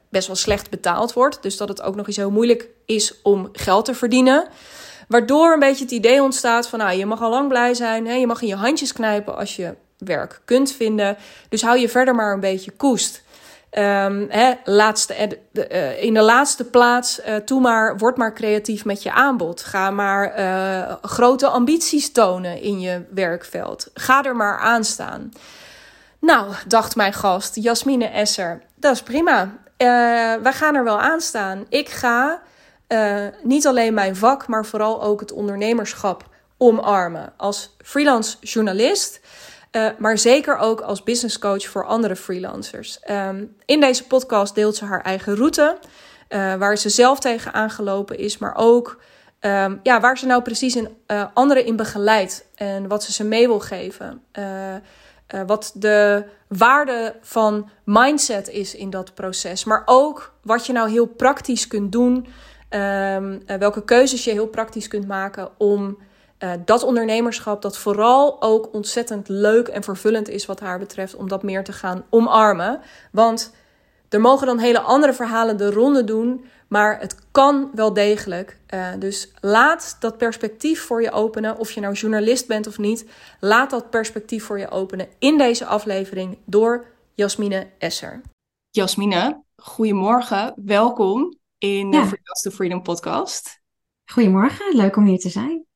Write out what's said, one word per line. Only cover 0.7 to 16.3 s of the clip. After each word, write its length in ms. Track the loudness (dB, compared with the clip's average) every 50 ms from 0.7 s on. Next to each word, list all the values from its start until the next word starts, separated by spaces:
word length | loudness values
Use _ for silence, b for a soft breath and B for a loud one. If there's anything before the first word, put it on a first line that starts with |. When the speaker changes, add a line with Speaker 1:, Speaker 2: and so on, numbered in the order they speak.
Speaker 1:
betaald 420 | -12 -6 -4 -2 -2 -2 -2 -2
wordt. 300 | 0 0 0 0 0 -4
Dus 140 | -8 -8 -8
dat 120 | -6 -8 -8
het 140 | -8 -8
ook 140 | -8 -8 -8
nog 100 | -8 -8
eens 100 | -8 -6
heel 140 | -4 -4 -2
moeilijk 380 | 0 2 2 2 2 0 -2 -8 _ _ _
is 340 | -4 -2 -2 -2 -4 -6 _
om 260 | 2 2 2 2 0 -6
geld 320 | -10 -6 0 2 2 2 2
te 100 | -2 -4
verdienen. 540 | -4 -2 2 4 4 6 6 6 4 2 B B B B B B B B B B B B 2
Waardoor 440 | 2 2 4 4 4 6 6 6
een 60 | 6 6
beetje 260 | 4 4 2 0 -4
het 80 | -6
idee 300 | 0 2 4 6 6 6
ontstaat 460 | 4 2 0 -2 0 0 0 0 0 -4
van, 100 | -4 -4
nou, 180 | -2 -2 0
je 100 | -2 -2
mag 160 | -2 -2 -2
al 80 | -2 0
lang 180 | 0 0 0 0
blij 260 | 2 2 2 2 0
zijn, 320 | 0 -2 -2 -2 -2 -4
hè, 80 | -2 0
je 120 | 0 0
mag 160 | 0 0 -2
in 60 | -4 -4
je 60 | -4
handjes 380 | -2 0 0 0 -2 -4 -6
knijpen 440 | -4 -2 -2 0 0 -2 -4 -6 -8
als 200 | -8 -8 -8 -8
je 180 | -8 -10 -10 -10 -14 _ _ _ _
werk 420 | -6 -4 -4 -4 -6 -8 -12 -14 _
kunt 280 | 2 2 2 2 0
vinden. 440 | -2 -2 -2 -2 0 0 0 -2 -4 -6 B B B B B B
Dus 140 | -4 0
hou 160 | 2 4 4 4
je 100 | 2 2
verder 260 | 2 2 2 2 2
maar 180 | 0 0 -2
een 80 | -2 -2
beetje 300 | -2 -4 -4 -4 -8 -14
koest. 520 | -6 -2 0 0 2 0 -2 -4 -8 -12 b b b b b b b b b b
Ehm, 560 | -2 0 0 2 2 0 0 0 -2 -4 -4 -2
hè, 240 | 2 4 4 4 2 0 0
laatste, 500 | 2 4 4 4 4 2 0 -4 -4 -4
eh, 160 | -4 -4 -4 -4 -8 _ _
de, 140 | -6 -6 -4
eh, 360 | -4 -4 -4 -4 -4 -4 -4
in 120 | -2 2 4
de 60 | 6
laatste 440 | 6 6